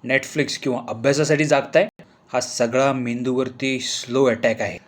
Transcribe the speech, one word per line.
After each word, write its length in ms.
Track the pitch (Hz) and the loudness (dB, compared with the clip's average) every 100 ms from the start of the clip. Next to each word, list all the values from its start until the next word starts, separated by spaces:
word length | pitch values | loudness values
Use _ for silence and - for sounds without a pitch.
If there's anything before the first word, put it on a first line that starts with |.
Netflix 400 | 123 135 - 151 139 - | 0 -2 0 -2 -2 -2
किंवा 180 | 139 123 - | -4 -4 -6
अभ्यासासाठी 560 | 113 131 143 151 147 | -2 0 2 2 2
जागताय, 440 | 151 139 - 160 208 _ - _ _ | 4 2 4 2 2 _ -20 _ _
हा 80 | 127 | -4
सगळा 520 | - - 120 127 139 | -4 -2 0 2 2
मेंदूवरती 880 | 131 120 120 127 127 123 - 135 127 | 0 -4 -4 -2 -2 -2 -4 -4 -2
स्लो 440 | - - - 123 | -4 -8 -2 2
अटॅक 360 | 131 117 120 113 | 4 4 0 0
आहे. 180 | 101 85 | -4 -6